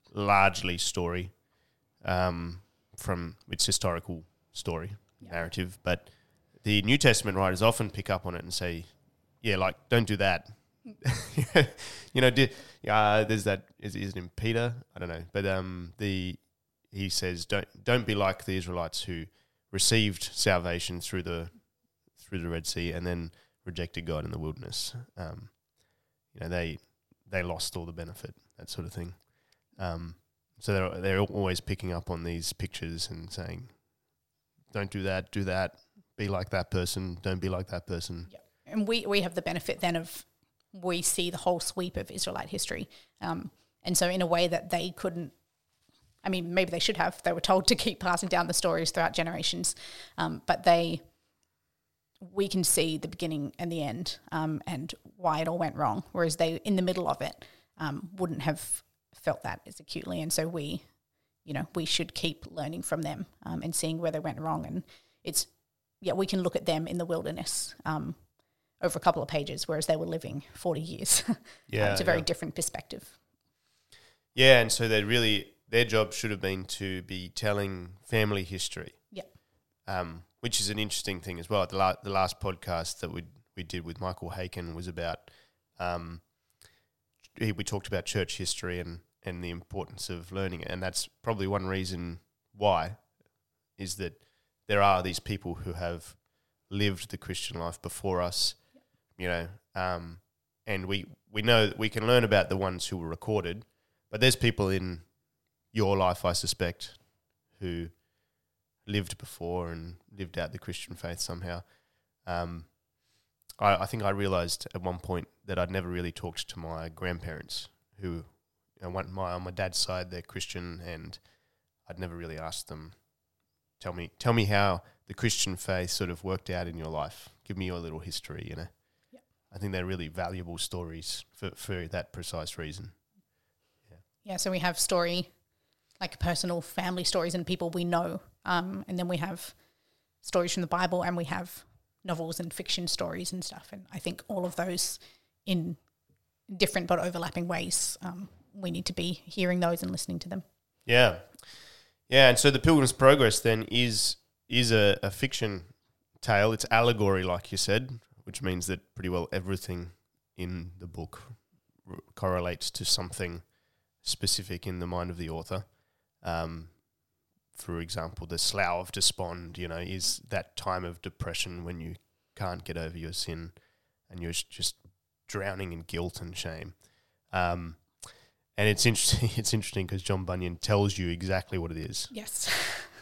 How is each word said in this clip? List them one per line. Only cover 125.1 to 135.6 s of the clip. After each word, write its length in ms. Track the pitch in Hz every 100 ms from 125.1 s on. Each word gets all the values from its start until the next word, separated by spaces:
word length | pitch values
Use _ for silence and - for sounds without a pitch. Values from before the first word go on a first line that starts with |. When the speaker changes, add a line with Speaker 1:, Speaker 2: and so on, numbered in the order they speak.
Speaker 1:
Christian 420 | 104 113 - - 90
faith 360 | - 92 90
sort 180 | - 90
of 140 | 85
worked 260 | 95 95 -
out 180 | 90 85
in 100 | 82
your 100 | 78
life. 400 | 78 73 - - _
Give 140 | - 95
me 100 | 92
your 120 | 87
little 200 | 82 80
history," 480 | 82 - - 76 76
you 60 | -
know. 120 | - _ _ _ _
Speaker 2:
Yep. 100 | 247 _ _ _
Speaker 1:
I 60 | 101
think 120 | 101
they're 140 | 92 90
really 220 | 92 78
valuable 500 | 85 87 92 85 82
stories 680 | - 90 85 82 - - -
for, 200 | - 98 -
for 320 | - 92 82
that 220 | 87 -
precise 460 | - 85 85 78 -
reason. 340 | 80 87 107 - _ _ _ _ _ _ _ _ _
Yeah. 60 | 90 _ _
Speaker 2:
Yeah, 140 | 208 185
so 120 | 190
we 100 | 185
have 200 | 180 175
story, 500 | - 180 170 175 175 _ _ _